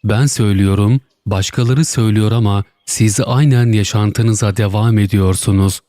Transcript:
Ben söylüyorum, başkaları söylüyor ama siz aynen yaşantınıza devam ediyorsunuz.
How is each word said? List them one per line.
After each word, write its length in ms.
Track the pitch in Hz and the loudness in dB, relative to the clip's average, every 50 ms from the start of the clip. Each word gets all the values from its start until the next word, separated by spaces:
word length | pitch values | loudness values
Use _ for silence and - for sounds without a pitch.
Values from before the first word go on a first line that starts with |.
| - | -2
Ben 220 | 104 104 110 139 | -2 0 0 0
söylüyorum, 760 | 143 - - 113 104 101 95 98 98 98 98 101 104 123 135 _ _ _ _ _ | 0 0 0 0 0 2 2 2 2 2 2 2 2 0 0 _ _ _ _ _
başkaları 600 | - 101 95 98 - - - 120 120 127 143 160 | -4 -4 -4 -4 -4 -4 -2 0 0 0 0 -2
söylüyor 460 | - - - 113 110 107 107 107 107 | -2 -2 -2 0 0 0 0 0 0
ama 320 | 113 117 113 101 101 101 98 _ _ _ _ | 0 0 0 0 0 -2 -4 _ _ _ _
siz 340 | - - - 113 110 101 131 135 | -10 -2 0 0 0 0 -2 -2
aynen 460 | - 120 131 151 147 131 123 120 120 | -2 0 2 2 2 2 2 2 2
yaşantınıza 880 | 110 107 101 - - 107 104 104 - - 113 113 110 - 117 104 95 | 2 0 0 0 -2 -2 -2 0 -2 0 0 0 0 0 -2 -2 0
devam 400 | 117 107 98 98 107 107 117 110 | -2 -2 -2 0 0 0 2 2
ediyorsunuz. 840 | 107 101 98 - 98 95 92 92 - - - 98 95 95 98 - - _ | 2 0 2 0 2 2 2 0 0 0 0 0 2 2 0 -2 -6 _